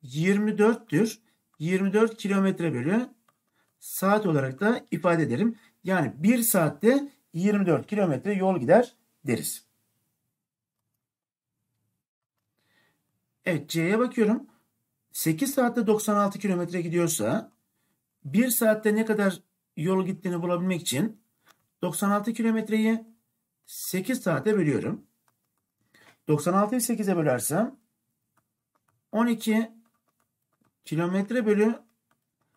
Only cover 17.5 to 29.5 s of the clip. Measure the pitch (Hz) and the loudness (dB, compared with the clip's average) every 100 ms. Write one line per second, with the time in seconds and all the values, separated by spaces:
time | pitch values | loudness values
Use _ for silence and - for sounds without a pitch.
17.5 | _ _ _ _ _ _ _ 139 170 254 | _ _ _ _ _ _ _ -2 0 2
18.5 | - 220 214 214 214 220 208 196 170 _ | 2 2 2 2 0 0 0 0 -2 _
19.5 | _ _ - 160 190 185 185 185 175 175 | _ _ -6 -2 0 -2 -4 -6 -4 -2
20.5 | 175 185 175 - 127 220 - _ _ _ | -2 -2 -4 -4 -2 -4 -6 _ _ _
21.5 | _ _ - 180 - 202 202 208 226 226 | _ _ -8 -6 -2 0 0 -2 -2 0
22.5 | 220 214 220 220 226 - _ _ _ _ | 0 0 0 2 0 -4 _ _ _ _
23.5 | _ - - - 185 185 262 185 143 214 | _ -20 -14 -6 -6 -4 -4 -2 -2 0
24.5 | 208 151 113 156 202 - _ _ _ _ | 0 2 0 -2 -8 -12 _ _ _ _
25.5 | _ _ _ _ _ _ _ - 151 180 | _ _ _ _ _ _ _ -2 0 2
26.5 | 190 208 247 233 226 196 175 151 123 - | 0 2 0 -2 -2 -2 0 0 0 -2
27.5 | 165 247 - _ _ _ _ _ _ _ | -2 -2 -6 _ _ _ _ _ _ _
28.5 | _ _ _ _ _ _ 214 240 226 226 | _ _ _ _ _ _ -2 0 0 0